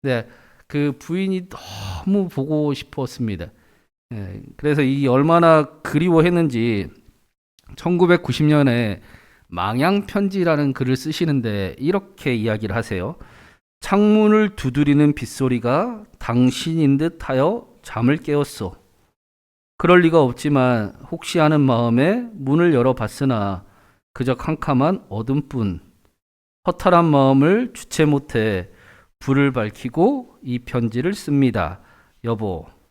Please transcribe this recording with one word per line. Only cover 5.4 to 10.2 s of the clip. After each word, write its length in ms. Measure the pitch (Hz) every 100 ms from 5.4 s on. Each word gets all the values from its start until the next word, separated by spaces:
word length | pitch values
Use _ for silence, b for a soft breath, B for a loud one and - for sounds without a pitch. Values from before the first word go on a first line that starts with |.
| 170 160 143 -
그리워했는지 1080 | - 147 180 160 170 175 160 120 117 104 90 - _ _ _ _ _ _ - -
천구백구십 720 | 170 175 175 175 - 131 151
년에 540 | 151 139 120 113 95 b b b b b
망향편지라는 1200 | 87 95 120 156 202 202 208